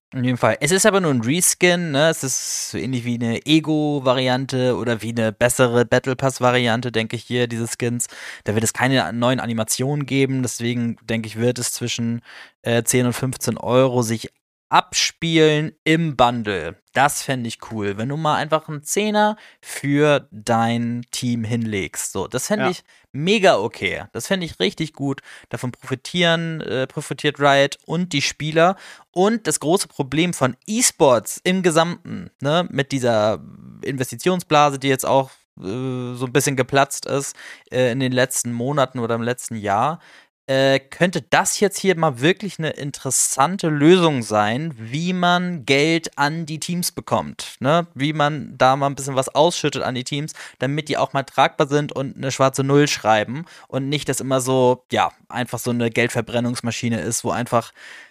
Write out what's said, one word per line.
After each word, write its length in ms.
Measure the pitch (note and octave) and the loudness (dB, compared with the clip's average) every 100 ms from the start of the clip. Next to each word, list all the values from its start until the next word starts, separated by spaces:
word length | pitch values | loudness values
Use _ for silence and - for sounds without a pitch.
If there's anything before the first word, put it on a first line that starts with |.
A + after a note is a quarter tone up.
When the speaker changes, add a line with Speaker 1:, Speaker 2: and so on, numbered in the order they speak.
| _ | _
Speaker 1:
in 100 | C3 | -4
jedem 140 | B2 B2 | -2 2
Fall. 200 | A#2+ A2 | 0 0
Es 100 | D3 | 0
ist 140 | F#3+ G#3+ | 2 4
aber 160 | G3 | 2
nur 100 | E3+ | 2
ein 100 | C3 | 0
Reskin, 680 | A2+ E3+ E3+ - F3+ F3 E3+ | 0 0 0 2 2 2 0
ne? 180 | C#3 D#3+ | 2 2
Es 140 | D#3+ | 2
ist 480 | C3+ - - - - | -4 -4 -6 -8 -6
so 60 | F#2+ | -6
ähnlich 260 | G2+ B2+ | -4 -4
wie 120 | A#2+ A#2+ | -2 -2
eine 300 | A#2 A2+ - | -2 -2 2
Ego-Variante 1300 | D#3 D3+ D#3 D3+ C#3+ C3 B2+ B2+ B2+ C3+ C3 B2+ G#2+ | 2 2 -2 0 -2 0 2 2 0 -2 0 0 0
oder 240 | A2+ A#2 | -2 -2
wie 100 | A2 | -4
eine 220 | A#2 A2 | -2 -2
bessere 500 | G2+ A#2+ - B2+ A#2+ | 2 0 4 4 4
Battle 320 | A#2 B2+ - B2+ | 4 2 0 -2
Pass-Variante, 800 | C3+ - B2 B2 A#2+ A2+ B2+ | -2 2 2 2 2 0 -2
denke 240 | A2+ A2 A#2+ | -4 -4 -6
ich 60 | |
hier, 240 | - A#2+ A#2+ | -4 -2 -2
diese 200 | A2+ A#2 | -2 -6
Skins. 400 | - A#2+ A#2+ - - - - - | -4 -4 -4 -6 -10 -16 -10 -2
Da 80 | |
wird 100 | G#2+ | 0
es 100 | A2 | 0
keine 380 | - B2 C3 E2+ | 0 2 2 0
neuen 300 | A#2 A#2+ C3 | 0 0 0
Animationen 640 | A#2 A2+ A2 - C3 D3 C3+ | -2 -4 -4 -4 -2 -4 -2
geben, 380 | C3+ C3+ C3 | 0 2 0
deswegen 540 | B2 - A#2 A#2+ A#2 A2 | -2 -2 -2 -2 -2 -4
denke 240 | - A2+ A2 | -6 -6 -4
ich, 100 | G#2+ | -2
wird 220 | A#2+ B2 | 0 0
es 140 | A#2 | -4
zwischen, 480 | - A#2+ - A#2 A#2 - - - _ | -4 -6 -4 -4 -4 -8 -20 -20 _
äh, 220 | - A#2 | 0 0
zehn 220 | A2+ B2 B2 | 2 2 2
und 80 | |
fünfzehn 440 | A#2 C3 - - A2+ | 0 -4 -4 -6 -4
Euro 440 | - B2 C3 B2 | 2 4 4 2
sich 300 | A2+ A#2 - _ _ _ - E3+ | 0 -4 -8 _ _ _ 0 0
Abspielen 960 | - - - - E3 D#3+ D#3 D3+ D#3 - - | 2 -2 -2 -2 2 6 6 4 -2 -4 2
im 320 | D#3+ E3 C3 | 2 2 4
Bundle. 580 | B2 B2 G#2+ F#2+ D#2 - _ | 4 2 -2 -4 -4 -10 _
Das 320 | B2 C#3+ - | 2 2 0
fänd 240 | - C3 A2+ | -4 -4 -4
ich 120 | - - | -8 -10
cool, 260 | A2 G2+ G2 | -4 -4 -4
wenn 120 | A#2+ | -4
du 80 | D3 | -2
mal 180 | D#3 C#3+ | 0 0
einfach 320 | D3 D#3 - | 0 -2 -2
einen 160 | D3+ | -10
Zehner 540 | - G3 G#3+ G#3+ G#3 G#3+ - _ | -4 -2 0 2 2 0 -12 _
für 640 | - - C#3 C#3+ D3+ C#3+ - | -14 -6 0 4 4 2 0
dein 720 | G#2+ G#2 A2+ A#2 A#2 A#2+ A#2+ A#2+ | -10 0 2 2 0 -2 -4 -8
Team 340 | - B2 A#2+ A2 | -6 -2 -2 -2
hinlegst. 640 | A#2+ A2+ G2+ E2+ - - | -2 -2 -4 -4 -6 -6
So, 160 | G2 - | -6 -4
das 200 | B2+ - | -4 -2
fänd 140 | G#3+ | 0
Speaker 2:
Ja. 60 | C3 | 0
Speaker 1:
ich 120 | F3+ _ _ _ | -2 _ _ _
mega 440 | C3 E3 A3 F#3 A#2+ | -4 0 4 4 4
okay. 460 | A2 - F#2+ D#2+ - | 0 -4 -4 -4 -8
Das 160 | A2+ - | -8 -4
fänd 160 | F#3+ | -4
ich 160 | E3 - | -4 -2
richtig 320 | F#3 - D#3 | -2 -2 -8
gut. 300 | - C#3 C3+ - - - | -4 -4 -4 -10 -20 -12
Davon 240 | A#2+ B2+ | -8 -8
profitieren, 880 | - - B2+ - F3+ E3+ E3 E3 D#3+ | -8 -8 -8 -4 0 2 2 -2 -6
äh, 280 | - A#2+ C3 | -4 -4 -4
profitiert 520 | - - C#3+ D3+ C#3 | -6 -8 -4 -4 2
Riot 380 | C#3+ C#3 C#3 - - | 4 4 4 -2 -6
und 260 | D#3+ F3+ | -4 -2
die 100 | D3 | -2
Spieler. 540 | - - D3+ D#3 E3+ F#3+ - - _ | -2 -4 -2 4 4 2 -10 -20 _
Und 360 | F3 G3 A3+ D#3+ | 2 2 2 -2
das 140 | D3 | -2
große 260 | C#3+ F#3 - | 2 0 0
Problem 460 | - C3+ C#3+ F3 | -6 -4 0 0
von 240 | D#3+ B2+ - - | 0 -2 -2 -6
E-Sports 720 | A3 B3 - D3 A#2+ - - F3+ | 0 0 4 6 6 2 -6 -2
im 180 | F#3 | 0
Gesamten, 640 | F3 D#3+ E3 E3+ - G#2+ F2 - | 2 2 0 -2 -10 -12 -12 -6
ne, 260 | C3+ E3 F3 | 0 0 0
mit 220 | C#3 C#3 | -4 -2
dieser 500 | C3+ A#2+ A2 G#2+ F#2 C2 - B1+ A1+ | 0 2 2 2 0 -8 -20 -20 -12
Investitionsblase, 960 | - C3+ B2+ A#2+ F3+ F3+ - D3+ D3 C#3 | -8 -6 -6 -2 -2 -2 2 4 4 2
die 120 | C#3 | 0
jetzt 160 | C3 D2 | 0 2
auch, 260 | C3+ C3 - _ - | 2 0 -8 _ -14
äh, 60 | F2+ A#2+ C3 B2+ B2 B2 | -8 -6 -6 -6 -8 -6
so 100 | B2+ | -2
ein 80 | |
bisschen 240 | C3+ C#3+ C3 | 0 0 -2
geplatzt 480 | B2+ C#3 C#3 - - | 0 0 0 -2 -4
ist, 280 | C3+ C3+ - - - - | -4 -4 -12 -20 -20 -6
äh, 200 | B2+ B2+ | 0 0
in 80 | A#2+ | 0
den 100 | B2+ | 0
letzten 400 | B2+ B2+ - A#2+ | 2 0 0 -4
Monaten 480 | A#2+ B2 D3 B2+ C3 | -4 -2 0 0 -2
oder 160 | A2+ A#2 | -2 -2
im 60 | |
letzten 320 | A#2 B2 - A2+ | -2 -4 -8 -6
Jahr, 440 | G2+ G2+ C3+ E3+ - - _ _ - | -2 0 0 -4 -14 -20 _ _ -2
äh, 300 | C3+ C3+ C3+ | 2 4 2
könnte 440 | - - F3+ E3+ | -2 -2 0 0
das 360 | - D3+ F#3+ - | 0 2 2 2
jetzt 200 | G3+ - | 0 0
hier 180 | F#3+ E3+ | 0 2
mal 240 | D#3+ A#2+ | 2 2
wirklich 380 | D3 B3 G3+ - | 0 0 -4 -6
eine 100 | D#3 | -6
interessante 1000 | - C#3+ - C3+ - - - C#3+ F#3+ E3 | -6 -10 -8 -4 -2 0 2 0 2 0
Lösung 540 | D3+ D3 F#3 E3 C3+ | 4 8 8 6 2
sein, 540 | A2 G#2+ G#2 B2 E3 A#2 | 0 2 2 0 -4 -10
wie 340 | A2+ C#3 F3 | -8 -6 -2
man 540 | F#3 F3 F3 F3+ E3+ A#2 | 0 2 2 0 -4 2
Geld 540 | C#3 D#3 E3 - - | 4 4 2 -2 -2
an 260 | C#3+ D#3+ D3+ | -2 -2 -6
die 140 | D#3 | -8
Teams 320 | - F3 E3+ | -6 -4 -4
bekommt, 640 | - - A2+ D2 - - - | -6 -2 -2 -2 -10 -14 -4
ne? 260 | B2+ E3 E3+ B2 | 2 2 0 -4
Wie 180 | C#3+ | -2
man 420 | D#3 D3 D3+ - B2+ | 2 0 0 -6 2
da 200 | B2+ C#3 | 4 4
mal 100 | C#3 | 0
ein 80 | |
bisschen 220 | C#3 C#3 C3 | -4 -4 -2
was 120 | C3 | 0
ausschüttet 480 | C3 E3 - D3+ C3+ | 2 2 2 -4 -2
an 140 | - B2+ | -4 -4
die 80 | |
Teams, 300 | B2+ C#3+ D#3 - - - | -6 -6 -8 -12 -16 -6
damit 280 | B2+ D3+ D3+ | -4 -4 -4
die 100 | - | -2
auch 140 | C#3 | -2
mal 100 | C#3 | -2
tragbar 420 | C3 - D#3 - D3 | -2 2 2 2 0
sind 280 | D3 D3 | 0 -2
und 220 | - C3+ - | -6 -8 -6
eine 160 | C3+ | -6
schwarze 320 | - C3+ C3 | 2 2 2
Null 240 | C3+ C#3+ D3 | 2 4 4
schreiben 580 | - G#2+ A2 G#2+ C3+ E3+ - - | 2 2 2 2 -6 -12 -18 -8
und 200 | C3 C3+ | -6 -4
nicht 180 | C#3+ - | -4 -2
das 120 | C3+ | -4
immer 200 | C3 C3+ | 0 -2
so, 460 | B2 C3 B2+ B2+ - | 2 4 4 2 -2
ja, 200 | G#2+ E2 - - | -2 -2 -4 -10
einfach 280 | - B2 A#2+ | -6 -6 -4
so 140 | - | -2
eine 180 | A#2+ A#2 | -2 0
Geldverbrennungsmaschine 1120 | A2 A#2 B2 A2 A#2 A#2+ B2 A#2 - A#2+ A2+ | 0 0 0 -2 -2 -2 -4 -6 -4 -4 -2
ist, 220 | E2+ A2+ | -4 -4
wo 80 | A2+ | -4
einfach 400 | F#2 A#2+ A#2+ - - - - - | -4 0 -2 -2 -14 -20 -20 -20